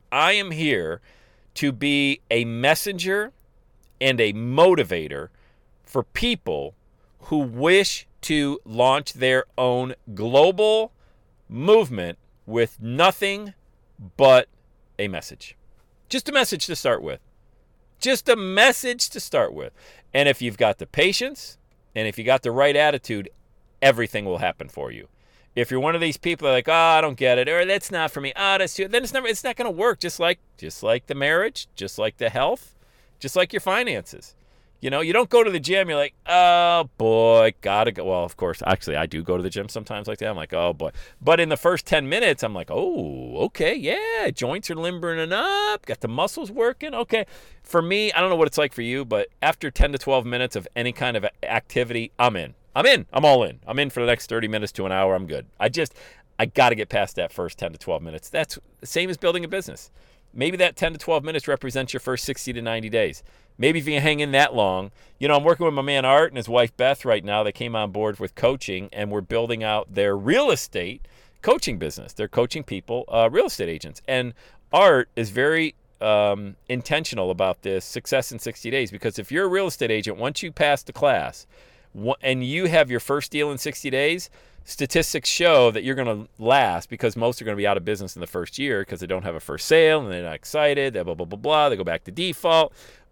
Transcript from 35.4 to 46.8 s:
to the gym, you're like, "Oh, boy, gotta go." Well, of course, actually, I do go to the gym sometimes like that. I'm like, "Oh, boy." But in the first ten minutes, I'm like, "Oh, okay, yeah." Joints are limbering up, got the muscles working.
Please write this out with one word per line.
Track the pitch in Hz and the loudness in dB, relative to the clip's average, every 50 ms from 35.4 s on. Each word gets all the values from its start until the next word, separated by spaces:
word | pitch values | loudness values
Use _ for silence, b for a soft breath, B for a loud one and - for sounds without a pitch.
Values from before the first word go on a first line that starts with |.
| 226 | 4
to | 220 | 4
the | 190 165 | 2 -2
gym, | 139 147 185 196 190 175 | -2 0 0 0 0 0
you're | 156 143 | 0 -2
like, | 143 143 - _ - - | -2 -2 -4 _ -4 2
"Oh, | 170 180 180 175 175 175 175 170 170 170 160 127 _ - | 4 6 6 8 6 6 6 4 4 2 0 -2 _ -2
boy, | 117 113 113 113 113 113 113 113 110 113 - _ | 2 4 4 6 6 8 8 8 8 6 4 _
gotta | - 98 98 104 110 117 101 | -2 0 2 2 2 2 0
go." | 92 85 | -2 -4
Well, | 95 92 90 87 | -2 -2 -2 -2
of | 85 - | -4 -6
course, | - 92 87 82 - - - | -4 -4 -4 -4 -2 0 0
actually, | 95 - - - 73 73 | 0 0 0 -4 -4 -2
I | 82 | -2
do | 80 - 80 80 | -4 -4 -6 -4
go | - 90 90 | -2 -2 -2
to | 90 | -2
the | 92 | -4
gym | 85 101 101 104 | -6 -8 -8 -8
sometimes | - 117 104 - 113 104 104 98 | -10 -12 -10 -10 -10 -10 -8 -8
like | 110 - | -10 -8
that. | 110 107 | -6 -6
I'm | 104 | -6
like, | 87 78 - - | -8 -8 -6 -4
"Oh, | 82 85 87 85 | -2 0 0 -2
boy." | 71 80 76 - B B B B B | -2 -6 -8 -8 B B B B B
But | - 139 165 165 | 2 4 4 4
in | 170 160 | 4 2
the | 156 - | 0 0
first | - 170 180 165 - | 2 2 0 0 0
ten | - 170 156 139 135 | 0 0 0 0 0
minutes, | 160 214 240 196 143 - - | -2 0 2 2 0 0 -2
I'm | 110 104 | -6 -6
like, | 90 82 - | -6 -8 -4
"Oh, | 78 110 180 359 349 - 98 76 69 65 64 - - - - | -4 -2 -2 -2 -2 -4 -6 -8 -8 -10 -12 -8 -4 -2 -4
okay, | 190 - - 160 165 220 | -2 -2 -2 -2 -2 -2
yeah." | 294 185 147 - 381 427 453 453 453 415 - | -2 -2 -4 -4 -2 -4 -4 -4 -4 -4 -4
Joints | - - - 123 151 196 - - | -4 -4 -4 -6 -6 -6 -8 -8
are | 170 | -8
limbering | 160 165 175 180 175 165 170 165 165 160 165 | -6 -6 -6 -6 -6 -6 -6 -4 -4 -4 -4
up, | 180 208 285 381 392 403 415 415 427 415 - | -2 -2 -2 -2 -2 -2 -2 -4 -4 -6 -8
got | - 113 - | -10 -10 -6
the | - 110 | -6 -6
muscles | 117 131 170 208 - - 320 190 | -4 -2 -2 -2 -4 -6 -10 -8
working. | 214 262 226 240 262 - | -4 -2 0 -2 -2 -4